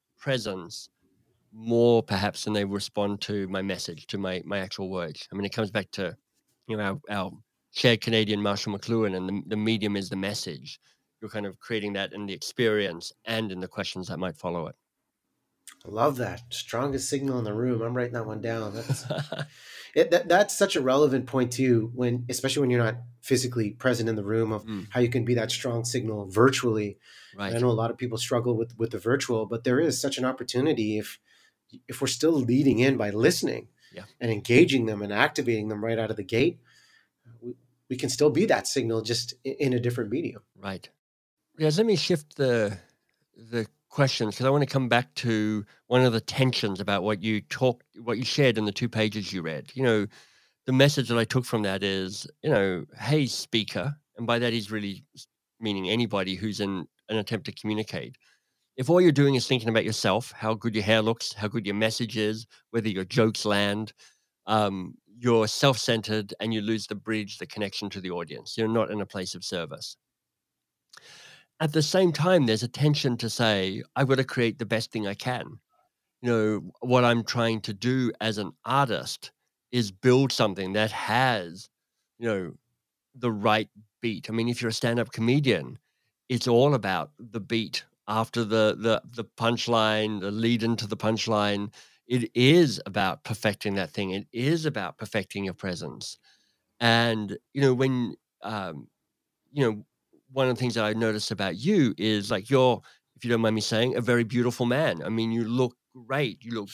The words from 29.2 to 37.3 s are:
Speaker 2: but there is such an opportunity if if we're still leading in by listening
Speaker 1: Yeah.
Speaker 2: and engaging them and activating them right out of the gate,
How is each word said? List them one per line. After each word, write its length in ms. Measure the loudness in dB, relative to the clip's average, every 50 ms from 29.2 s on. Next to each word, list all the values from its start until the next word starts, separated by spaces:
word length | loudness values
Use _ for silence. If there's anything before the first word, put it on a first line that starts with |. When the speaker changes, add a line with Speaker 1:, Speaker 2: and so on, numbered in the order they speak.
| 0 0 -2 -2 -2
Speaker 2:
but 180 | -2 -6 -2 0
there 160 | 2 2 2
is 200 | 2 2 0 -2
such 180 | -2 -4 -2
an 80 | -2 -2
opportunity 720 | -2 -2 -4 -8 -4 -2 0 0 2 0 0 0 0 -2 -2
if 200 | -4 -8 -12 -18 _ _ _ _ _ _ _ _ _ _ -20 -20 _
if 140 | -16 -6 -4
we're 60 | -4
still 260 | -4 0 2 2 4 4
leading 460 | 4 2 4 4 4 6 4 4 6
in 180 | 4 4 2
by 120 | 2 -2 -2
listening 560 | 0 2 4 4 4 2 -2 -4 -4 -6 -10 -14 _ _ _ _ -20
Speaker 1:
Yeah. 120 | -20 -20 -20 _ _
Speaker 2:
and 120 | -2 -2
engaging 540 | -2 -2 2 6 6 6 8 6 4 2 0
them 160 | 0 -2 -4
and 100 | -4 -2 2
activating 540 | 2 2 2 2 -2 0 0 0 0 -2 -4
them 140 | -6 -4 -2
right 160 | -2 -2 -2
out 100 | -2 -4
of 60 | -4
the 60 | -6 -4
gate, 360 | -2 2 2 2 2 0 -4 _ _ _ _ _ _ _ _ _ _ _ _ _ -20